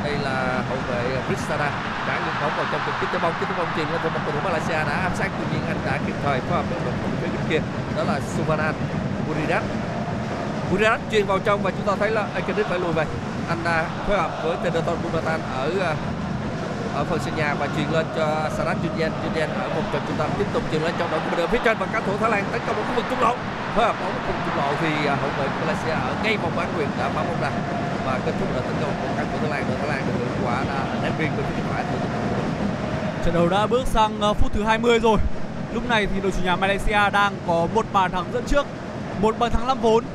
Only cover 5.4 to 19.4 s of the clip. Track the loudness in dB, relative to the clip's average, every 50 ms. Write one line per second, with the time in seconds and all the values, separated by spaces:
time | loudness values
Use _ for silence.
5.4 | -2 -2 -2 -2 0 -2 -2 -2 0 0 0 0 -2 -2 -2 -2 0 0 0 0
6.4 | 0 0 0 0 0 0 -2 -2 -2 -2 -2 -2 -2 -2 -2 -2 -2 -2 -2 -2
7.4 | 0 2 2 0 0 0 -4 -4 -4 -2 -2 0 0 0 0 0 -2 -2 -2 0
8.4 | 2 2 2 2 2 0 0 -2 -2 -2 -2 -2 -2 -2 -2 -2 -2 -2 -2 -2
9.4 | 0 2 0 0 0 -2 -2 -4 -4 -4 -4 -4 -4 -4 -4 -4 -4 -4 -4 -4
10.4 | -4 -4 -4 -4 -2 0 2 4 4 4 4 2 0 0 2 2 2 2 0 2
11.4 | 4 2 2 2 2 0 -2 0 0 0 2 2 2 2 2 0 -2 -2 -2 -2
12.4 | -2 0 0 0 0 0 0 0 0 0 0 0 0 0 -2 -4 -4 -4 -4 -4
13.4 | -2 -2 -2 0 0 0 2 2 0 -2 -4 -4 0 2 2 2 2 0 -2 -2
14.4 | -2 -2 -2 0 0 0 0 2 2 0 0 0 -2 -2 -2 0 0 0 -2 -2
15.4 | -2 -4 -4 -2 -2 0 0 0 0 0 0 -2 -2 -4 -4 -4 -4 -4 -4 -4
16.4 | -4 -4 -4 -4 -4 -4 -4 -4 -4 -4 -2 -2 0 0 0 -2 -2 -2 -2 0
17.4 | 0 0 0 0 -2 -2 0 -2 0 2 0 0 0 0 0 0 0 2 2 0
18.4 | 0 -2 0 0 0 0 0 0 -2 -2 0 0 0 0 0 -2 -4 -2 0 0